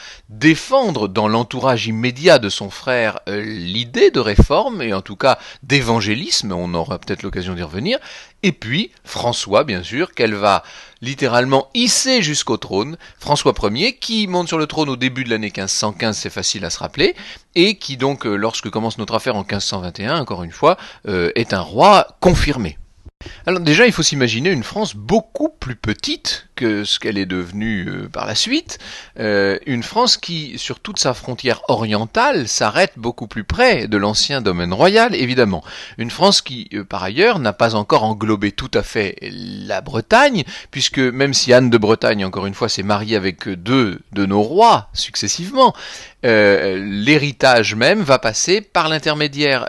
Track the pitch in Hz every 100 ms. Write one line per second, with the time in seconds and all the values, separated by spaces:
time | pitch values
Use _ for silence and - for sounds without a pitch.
0 | - - - 107 147 156 - 269 226 131
1 | 101 95 107 113 120 127 131 120 113 110
2 | 123 127 170 143 104 - 101 - - 123
3 | 110 - - 104 107 107 87 104 120 233
4 | 392 135 110 101 - 151 254 214 117 95
5 | - 98 135 117 - - - 139 117 113
6 | 101 110 262 - 107 90 87 85 80 90
7 | - 98 98 92 90 87 82 90 160 262
8 | - - - _ 196 - 110 147 - _
9 | - - 113 113 104 104 151 92 82 120
10 | 185 - 113 104 101 92 - - - -
11 | 120 135 135 120 127 135 - 240 240 -
12 | 262 254 156 147 - 110 - 95 131 165
13 | - - - 147 151 - 104 113 226 254
14 | - 226 208 180 170 160 151 156 147 127
15 | 127 123 120 110 104 101 95 - 107 92
16 | 113 101 101 - 92 107 82 - - -
17 | 190 - - - _ 170 190 208 - 131
18 | 135 135 117 101 107 - 107 110 113 110
19 | 104 110 131 107 95 101 - 98 90 -
20 | 104 165 120 90 85 - 147 185 - -
21 | - 92 85 - 117 98 76 104 185 190
22 | - - - - - 131 92 - - _
23 | - - - - - 185 160 156 240 170
24 | 156 143 123 110 165 156 110 202 214 104
25 | 107 208 - - 311 - 135 117 - 214
26 | - 320 - - - - 117 104 101 -
27 | 117 101 92 92 87 101 113 104 95 95
28 | 101 - 107 110 220 294 - - - -
29 | - - 110 101 98 98 - 120 113 220
30 | 247 - - 170 143 - - 127 - 190
31 | 143 123 - 120 127 110 - 113 113 104
32 | 110 220 269 190 113 - 110 131 190 123
33 | 113 - 117 117 101 - 254 170 107 104
34 | 104 - - 139 101 87 87 95 170 214
35 | 233 170 123 127 110 92 - - - -
36 | 117 - 190 - - 123 - 104 95 98
37 | 92 120 220 202 113 101 120 110 104 147
38 | 110 107 107 104 101 - 131 113 98 117
39 | 98 - 104 98 95 101 98 95 - 110
40 | - 226 285 220 - - - 139 123 -
41 | 131 123 139 131 127 123 127 117 104 110
42 | 113 107 95 95 98 98 113 - 98 104
43 | 107 107 95 87 - 92 95 135 110 -
44 | - - 98 101 107 180 226 151 - -
45 | - - 196 - 180 262 247 - - -
46 | - _ 123 110 104 98 95 95 101 101
47 | 113 151 143 131 135 120 107 107 131 214
48 | 143 131 113 107 - 202 214 175 156 156
49 | 156 151 151 139 147 131